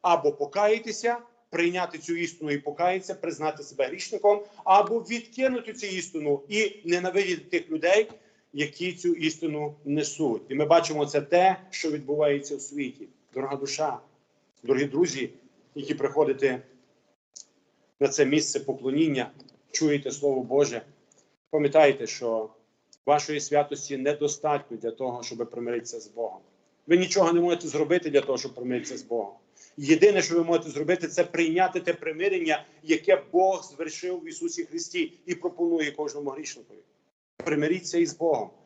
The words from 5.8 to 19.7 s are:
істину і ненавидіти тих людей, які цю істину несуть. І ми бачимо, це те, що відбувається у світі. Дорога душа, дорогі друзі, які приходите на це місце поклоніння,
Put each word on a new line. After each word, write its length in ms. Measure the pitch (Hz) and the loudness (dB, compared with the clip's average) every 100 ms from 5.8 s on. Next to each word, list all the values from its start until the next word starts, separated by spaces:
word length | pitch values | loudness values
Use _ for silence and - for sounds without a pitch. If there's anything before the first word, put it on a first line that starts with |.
| 202 | -6
істину 560 | 185 170 165 147 143 139 | -6 -6 -6 -2 -2 -2
і 320 | 208 208 - | -2 -2 -2
ненавидіти 600 | 165 175 185 180 185 170 143 175 | -2 -2 0 0 0 -2 -2 -4
тих 120 | - | -2
людей, 400 | 156 160 202 220 - _ _ _ | -2 4 4 2 -6 _ _ _
які 400 | 143 147 - 180 | -4 -4 -4 -6
цю 200 | 185 175 | -2 -2
істину 600 | 160 156 156 165 151 147 147 | 0 0 -2 -4 -4 -6 -8
несуть. 580 | 143 147 147 - 151 110 - | -2 -2 -2 -2 -2 -2 -4
І 60 | |
ми 100 | 135 | -2
бачимо, 420 | 147 170 165 151 143 | 6 6 4 -2 0
це 140 | 147 | 0
те, 360 | 143 175 185 185 - | 2 4 4 2 -6
що 200 | - 160 | -6 -4
відбувається 680 | 147 131 151 151 143 143 139 | -4 -4 0 2 2 -2 -10
у 40 | |
світі. 480 | - 143 131 - 101 _ _ | -10 -6 -8 -8 -20 _ _
Дорога 220 | 131 135 139 | -8 -6 -6
душа, 420 | 139 - 156 120 - _ _ _ _ _ | -6 -2 -2 -4 -12 _ _ _ _ _
дорогі 220 | - 135 | 0 2
друзі, 460 | 139 135 175 135 117 - _ _ _ | 2 2 0 0 -6 -8 _ _ _
які 200 | 147 139 | -12 -6
приходите 680 | - 139 139 139 131 135 123 - _ _ _ _ _ _ - - _ _ _ _ _ | -2 0 2 2 4 2 0 -8 _ _ _ _ _ _ -20 -20 _ _ _ _ _
на 80 | 139 | 0
це 180 | 139 135 | 2 2
місце 340 | 151 143 143 | 2 0 -4
поклоніння, 680 | 143 131 131 139 160 135 117 - - _ _ | -4 -4 -2 0 2 0 -4 -10 -20 _ _